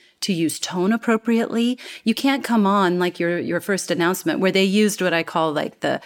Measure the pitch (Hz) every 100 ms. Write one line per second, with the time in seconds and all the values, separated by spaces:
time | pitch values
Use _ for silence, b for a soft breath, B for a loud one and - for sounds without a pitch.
0 | b b - 175 160 - - 180 180 226
1 | - 220 226 226 233 226 240 247 B B
2 | - 226 277 269 - 233 196 202 185 180
3 | 180 175 170 175 131 170 - 190 - 180
4 | 170 185 - 151 190 190 190 202 214 196
5 | 185 165 165 175 160 147 147 - 151 139